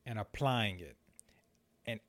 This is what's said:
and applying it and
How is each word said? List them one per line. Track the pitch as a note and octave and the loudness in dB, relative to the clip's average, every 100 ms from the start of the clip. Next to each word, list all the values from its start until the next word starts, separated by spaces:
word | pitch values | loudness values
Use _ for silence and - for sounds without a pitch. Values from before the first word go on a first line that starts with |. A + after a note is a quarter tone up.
and | - A2 | -6 -4
applying | G2+ - C#3 B2 G#2 F2+ | -4 0 2 4 2 0
it | D#2+ - _ - - _ _ _ _ _ - | -8 -16 _ -20 -20 _ _ _ _ _ -8
and | A2+ | -6